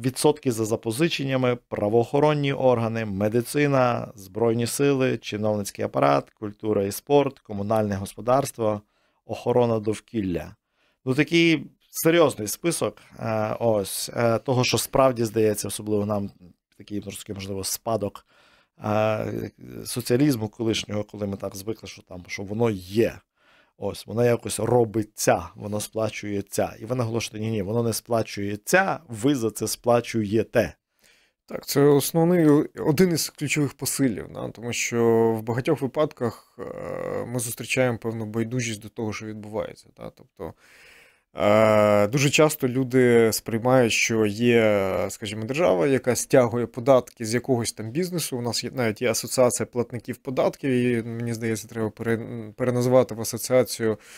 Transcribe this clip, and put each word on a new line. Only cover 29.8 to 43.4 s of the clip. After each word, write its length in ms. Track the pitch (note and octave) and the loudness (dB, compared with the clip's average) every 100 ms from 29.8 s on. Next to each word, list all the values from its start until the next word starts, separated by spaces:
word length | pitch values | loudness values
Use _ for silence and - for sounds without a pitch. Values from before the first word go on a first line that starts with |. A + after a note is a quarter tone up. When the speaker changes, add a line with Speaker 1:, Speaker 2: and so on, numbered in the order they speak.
| A#2+ A#2+ A#2 A#2 G#2 A2 G#2 B2 F2 - _ _ _ _ _ _ _ | 2 2 2 -4 0 0 2 0 0 -4 _ _ _ _ _ _ _
Speaker 2:
Так, 180 | - - | -14 -4
це 160 | C3+ | 4
основний, 640 | C#3+ C#3+ C3 E3 E3 F3+ D#3 D3 - - G#2 | 6 6 2 2 2 4 6 6 2 -4 -2
один 260 | C3+ F#3 | 2 2
із 180 | D#3+ - | 2 -4
ключових 440 | - C#3+ - C#3 | -6 -4 -2 -2
посилів, 520 | - C3 - C3+ B2 - | -4 -6 0 0 0 -8
да, 160 | G2 B2 | -8 -10
тому 240 | A2+ A#2 | -10 -8
що 580 | A2+ - A#2+ A#2 A2+ A2+ A2+ | -6 -2 2 4 6 4 0
в 20 | |
багатьох 400 | A2+ A#2+ - - | -2 -2 0 0
випадках, 800 | C3 D3+ D3+ - A#2+ - _ - | -2 -2 -2 0 -6 -6 _ -14
е, 640 | - - - F2+ F2 G2 G2+ | -12 -10 -8 -6 -6 -6 -6
ми 140 | B2 | -6
зустрічаємо 580 | A#2 - A#2+ - B2+ A2+ | -6 -8 -4 0 0 0
певну 280 | A#2 A2+ G#2+ | -6 -6 -6
байдужість 560 | A2 A2+ B2+ A#2 G#2 | -4 -2 -2 -4 -6
до 80 | G#2+ | -10
того, 240 | - A2 | -8 -6
що 120 | G2+ A2 | -6 -10
відбувається, 640 | G#2+ G#2 G#2+ - - - _ | -12 -8 -6 -8 -10 -20 _
да, 120 | A1+ | -18
тобто, 440 | - - _ D#2+ - _ - - - _ _ _ C#2+ | -18 -20 _ -14 -14 _ -20 -20 -20 _ _ _ -2
е, 720 | F#2 G#2+ A2 G#2+ G#2 G#2 G#2 | 4 6 6 6 6 6 4
дуже 220 | C#3 C#3+ | 2 2
часто 380 | C#3+ D3+ - C3 | 4 2 2 -2
люди 640 | A#2+ C3 B2+ B2 A#2 A2+ | -2 0 4 6 6 6
сприймають, 580 | G2+ | 2